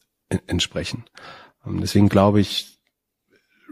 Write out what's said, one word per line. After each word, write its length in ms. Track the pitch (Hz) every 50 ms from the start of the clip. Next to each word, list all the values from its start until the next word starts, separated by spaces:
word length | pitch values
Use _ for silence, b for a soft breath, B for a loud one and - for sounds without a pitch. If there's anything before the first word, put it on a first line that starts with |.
| _ _ _ _ _ -
en-, 120 | 90 87 _ -
entsprechen. 560 | 85 87 - - - 85 76 - - 117 - _ B B B B B B B B B B -
Ähm, 140 | 101 95 90
deswegen 280 | 92 95 - 101 104 98
glaube 300 | - 101 95 104 104 104
ich, 380 | 98 - - - - - _ _ _ _ _ _ _ _ _ _ _ _ _ _ _ _ _ _ _ -